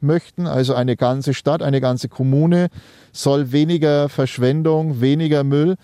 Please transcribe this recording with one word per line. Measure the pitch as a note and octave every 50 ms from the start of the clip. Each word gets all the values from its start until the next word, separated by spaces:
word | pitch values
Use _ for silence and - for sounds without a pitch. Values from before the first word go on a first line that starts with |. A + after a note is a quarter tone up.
möchten, | C#3+ C#3+ D#3+ E3 - - - - F3
also | D#3 C#3 C3 C3 B2+ B2+
eine | B2 B2 B2+ A#2
ganze | - C3 B2 C3 C3+ B2+ C#3+
Stadt, | C3 - - C#3+ D3+ E3
eine | E3 C#3+ C#3 C3
ganze | C3 B2+ B2+ A#2+ - -
Kommune | - - C3 C3 C3+ D3 D#3 E3+ F3 F3 F3+ E3+ - - - - - - - _
soll | - - - C#3+ C#3 C#3+ C#3 A#2+
weniger | C3 D3 D#3 D#3+ F3 D#3+ D#3 D3 D3 D3 C#3+ C#3
Verschwendung, | - - C3+ B2 - B2 B2 B2+ C#3 D#3+ D#3+ D#3+ D#3+ D#3 D#3+ D#3 C#3 A2+
weniger | B2 C3+ C#3+ D#3+ E3 D3+ D3+ C#3+
Müll. | C#3 C#3 C#3+ C#3+ D#3 F3+ F#3 -